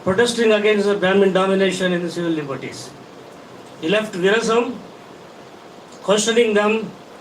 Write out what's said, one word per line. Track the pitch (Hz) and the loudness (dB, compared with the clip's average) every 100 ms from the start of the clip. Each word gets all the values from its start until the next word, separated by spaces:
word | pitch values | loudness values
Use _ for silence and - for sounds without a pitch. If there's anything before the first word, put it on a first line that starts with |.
protesting | 185 190 240 233 226 | -2 0 0 2 2
against | 208 208 208 202 | 2 2 2 0
the | 202 | 0
Brahmin | 185 196 196 | 2 4 4
domination | 185 190 196 190 180 185 | 2 0 2 0 0 -2
in | 175 | -2
the | 170 | -4
civil | 175 170 | -4 -4
liberties. | 160 139 127 113 - - - - - - - - - - - | -4 -6 -10 -10 -14 -16 -18 -20 -20 -20 -20 -20 -20 -20 -8
He | 160 | 0
left | 208 214 | 0 -2
Virasam, | 185 185 226 196 240 247 233 - - - - - - - - - - - - | -2 2 2 2 0 0 -8 -16 -20 -20 -20 -20 -20 -20 -20 -20 -20 -20 -12
questioning | - 208 220 226 226 | 0 0 2 2 2
them, | 202 208 220 196 - - - | 2 2 0 -4 -14 -20 -20